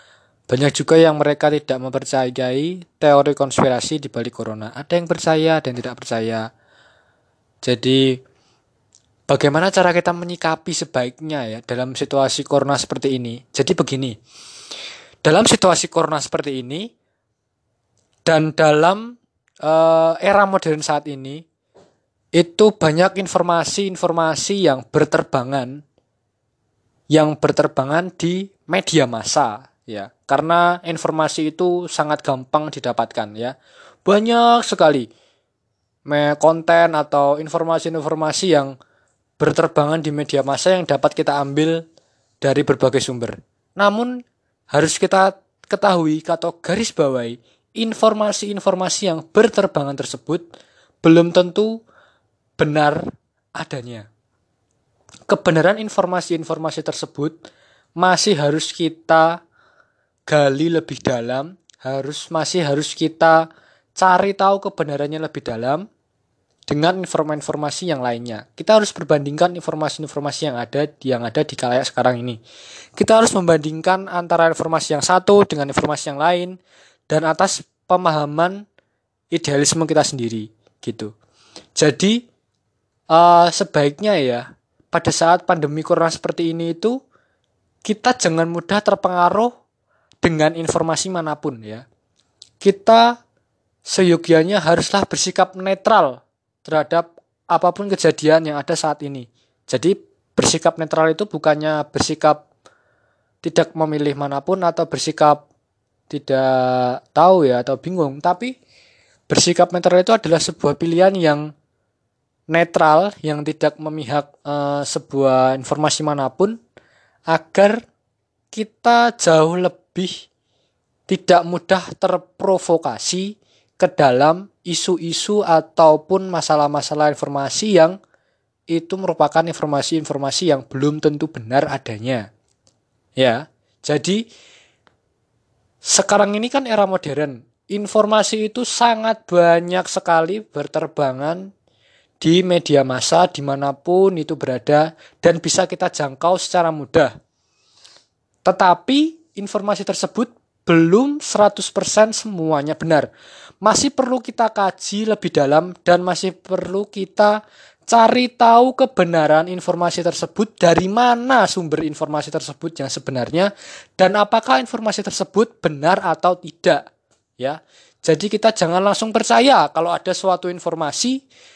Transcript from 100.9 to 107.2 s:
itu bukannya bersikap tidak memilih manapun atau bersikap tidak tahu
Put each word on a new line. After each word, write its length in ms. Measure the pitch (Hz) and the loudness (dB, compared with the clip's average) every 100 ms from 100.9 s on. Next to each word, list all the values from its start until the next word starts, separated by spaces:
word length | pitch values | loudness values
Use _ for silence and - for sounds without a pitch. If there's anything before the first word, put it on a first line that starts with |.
| 160 160 | 0 0
itu 160 | 156 208 | 0 -6
bukannya 560 | 156 156 151 156 156 147 | -4 -2 0 -2 -4 -6
bersikap 560 | 143 - 151 151 147 _ _ _ _ _ _ _ _ _ _ | -6 -4 0 0 0 _ _ _ _ _ _ _ _ _ _
tidak 320 | 165 160 160 160 | -4 0 0 0
memilih 400 | 156 151 147 139 | -4 -2 -4 -4
manapun 480 | 143 139 156 190 | -6 -6 -4 -2
atau 240 | 170 165 160 | -2 -2 -4
bersikap 640 | 135 - 151 151 147 _ _ _ _ _ _ _ | -4 -4 2 4 4 _ _ _ _ _ _ _
tidak 960 | 147 - 135 131 131 127 127 123 131 _ | -10 -2 0 2 0 0 0 -2 -4 _
tahu 320 | 147 | 4